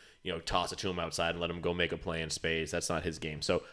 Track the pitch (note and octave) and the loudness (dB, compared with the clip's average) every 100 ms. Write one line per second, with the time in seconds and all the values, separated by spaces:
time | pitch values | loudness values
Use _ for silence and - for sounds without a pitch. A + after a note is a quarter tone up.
0 | - - F2 E2 - F2+ E2+ F2 F#2+ F2 | -20 -8 -4 -4 2 2 2 -2 -2 0
1 | E2 - E2+ E2+ E2+ F2 F2 F2 E2+ E2+ | -2 2 0 2 -2 0 0 2 2 0
2 | F2+ E2 D#2+ - E2 D#2+ D2+ F2 - D#2+ | -2 -2 -2 -2 0 0 0 -2 0 0
3 | F2 D#2 D#2+ D2+ - F2+ - | 0 -2 -4 -4 2 2 0